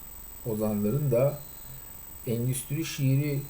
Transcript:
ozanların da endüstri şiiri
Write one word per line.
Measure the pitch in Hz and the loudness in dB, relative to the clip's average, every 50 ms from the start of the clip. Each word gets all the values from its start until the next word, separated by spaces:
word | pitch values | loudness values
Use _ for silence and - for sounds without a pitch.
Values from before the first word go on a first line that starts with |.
| - - - - - - - - - | -14 -14 -14 -14 -14 -14 -12 -8 -4
ozanların | 120 110 104 107 107 107 101 104 104 117 143 151 135 | -2 0 2 2 2 2 2 2 4 2 4 4 4
da | 113 117 135 143 143 - - - - - - - - - - - - - - - - - - - | 4 6 6 4 2 0 -8 -12 -16 -16 -16 -16 -16 -16 -16 -16 -16 -14 -14 -14 -14 -8 -4 -2
endüstri | 113 117 120 131 123 - - - 143 160 160 | 0 2 2 0 0 0 -2 -4 -2 -2 -2
şiiri | 143 - - 139 131 135 139 147 147 139 139 139 - | -2 -2 2 4 4 4 4 4 2 0 -2 -4 -6